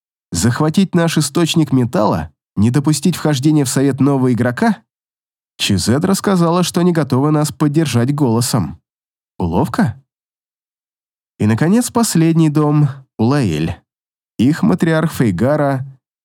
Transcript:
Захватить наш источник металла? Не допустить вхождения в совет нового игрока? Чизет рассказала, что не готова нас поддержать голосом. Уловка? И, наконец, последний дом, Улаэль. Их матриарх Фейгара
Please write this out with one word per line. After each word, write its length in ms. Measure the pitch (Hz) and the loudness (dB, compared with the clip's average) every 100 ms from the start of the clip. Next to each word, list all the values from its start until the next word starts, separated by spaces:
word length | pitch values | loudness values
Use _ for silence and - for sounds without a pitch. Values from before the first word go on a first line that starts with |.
| _ _ - | _ _ -10
Захватить 640 | 87 120 120 156 156 190 | -2 -2 0 0 2 0
наш 240 | 170 165 160 | 2 0 0
источник 540 | 147 175 165 165 151 | -2 -2 0 0 0
металла? 600 | 131 117 - 110 92 78 _ _ | 0 0 -2 -2 -2 -6 _ _
Не 160 | - 110 | -2 0
допустить 460 | 143 151 151 185 - | 2 0 0 -2 -2
вхождения 480 | 156 139 156 151 | -2 0 2 2
в 40 | 135 | 0
совет 300 | 139 139 135 | 0 0 0
нового 340 | 139 139 127 | 0 2 0
игрока? 520 | 113 123 120 233 - _ _ _ _ _ _ _ - | 0 -2 0 -2 -2 _ _ _ _ _ _ _ -8
Чизет 460 | - 95 104 135 | -2 -2 0 0
рассказала, 580 | 185 196 208 185 170 180 | 0 0 0 2 2 0
что 200 | 175 185 | 0 0
не 100 | 180 | 0
готова 380 | 165 160 127 147 | 0 0 0 0
нас 200 | 151 151 | 0 -2
поддержать 640 | - 151 151 156 120 123 | -2 0 0 0 0 0
голосом. 680 | 143 131 113 120 127 80 85 _ _ _ _ _ - | 0 0 0 0 -2 -4 -8 _ _ _ _ _ -8
Уловка? 640 | 85 87 170 - 147 - _ _ _ _ _ _ _ _ _ _ _ _ _ - | -2 -2 -2 -2 -2 -4 _ _ _ _ _ _ _ _ _ _ _ _ _ -4
И, 60 | 107 | -2
наконец, 440 | 110 156 226 247 | 0 2 2 0
последний 600 | 233 226 170 165 165 156 | -2 0 2 2 2 2
дом, 380 | 147 151 151 147 - - - | 2 0 2 0 -2 -16 -4
Улаэль. 640 | 113 151 107 76 80 - _ _ _ _ _ - | 0 0 0 -2 -4 -6 _ _ _ _ _ -2
Их 240 | 123 160 | 0 2
матриарх 500 | 170 180 165 160 160 | 0 2 0 0 -2
Фейгара 720 | - 117 87 123 151 143 131 135 - _ _ | 0 -2 0 0 0 0 -2 -8 -16 _ _